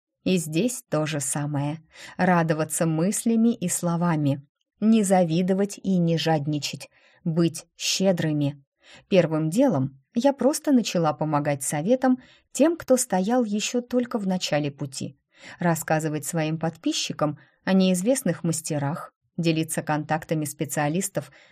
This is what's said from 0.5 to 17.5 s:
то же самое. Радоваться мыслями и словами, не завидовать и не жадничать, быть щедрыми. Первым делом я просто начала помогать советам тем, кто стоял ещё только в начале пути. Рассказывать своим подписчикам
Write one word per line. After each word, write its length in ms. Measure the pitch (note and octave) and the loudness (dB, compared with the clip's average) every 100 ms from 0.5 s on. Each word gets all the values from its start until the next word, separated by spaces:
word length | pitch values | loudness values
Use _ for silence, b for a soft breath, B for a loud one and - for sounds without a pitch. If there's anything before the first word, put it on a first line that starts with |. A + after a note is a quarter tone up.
| D#3+ A#3 - - | 0 -2 -2 -6
то 160 | D3+ D3+ | -4 -2
же 160 | D3+ | -4
самое. 580 | - D#3 D3 D3 C#3+ D#3+ _ B B B | -4 -4 -4 -2 -4 -6 _ B B B
Радоваться 680 | F3+ F3 E3 D#3 D#3 - E3 | 2 2 2 0 -2 -2 0
мыслями 680 | D#3 F3 G#3+ - A3+ A#3 | 0 0 0 0 2 2
и 160 | - F3+ | 2 -2
словами, 760 | - F3 E3+ F3 D#3 D3 C3+ - _ _ - | -2 -2 0 0 2 0 -2 -6 _ _ -2
не 220 | G#3 A3 | 4 4
завидовать 760 | G3 F#3+ F3 D#3+ F#3 F#3+ G3+ - | 6 4 4 2 2 0 0 -4
и 160 | - F#3 | -2 2
не 200 | E3+ E3 | 2 2
жадничать, 720 | E3 D#3+ D3 D3+ C#3 - - b b b | 2 0 0 -4 -4 -10 -14 b b b
быть 440 | F3 D#3+ E3+ D#3+ - - | -4 2 0 0 -16 -10
щедрыми. 840 | - - F#3+ F3 D#3+ D3+ C#3+ C#3+ _ _ B B B | -4 0 2 2 0 0 0 -2 _ _ B B B
Первым 420 | F#3+ D#3 D#3+ D#3 | 2 4 2 0
делом 460 | F3+ C#4 D3+ C3 - _ - | 2 2 2 -2 -6 _ -2
я 140 | C#4 | 0
просто 380 | C#4 A#3+ D4+ - | 2 0 0 2
начала 420 | C4 G#3 F3+ D#3+ | 2 2 0 0
помогать 500 | D3+ D#3 D3 D3 C#3+ | 0 0 0 0 -4
советам 560 | - D3+ E3 B3+ C4 B3+ B B B | -4 -4 0 2 2 0 B B B
тем, 260 | - D4 E4+ | 2 2 2
кто 200 | - B3+ | 2 2
стоял 460 | - F#3 F#3+ B3 | 2 -2 0 0
ещё 380 | A3+ G#3 - B3 | 0 -2 -2 -4
только 360 | A#3+ B3 A#3+ A#3 | -2 -2 -2 -2
в 100 | G3 | -2
начале 440 | F#3 - D3 D3 | -2 -2 -2 -2
пути. 460 | - C#3+ - - - _ B B B | -6 -10 -8 -12 -12 _ B B B
Рассказывать 680 | F3 D#3+ - D#3 D#3 D3+ D#3 | 0 0 0 -2 0 -4 -4
своим 320 | E3 D#3 D#3+ | -2 -2 -2
подписчикам 800 | D#3+ E3+ D4 D#4 - - D3+ D3 B | -4 -4 -4 -4 -4 -2 -4 -4 B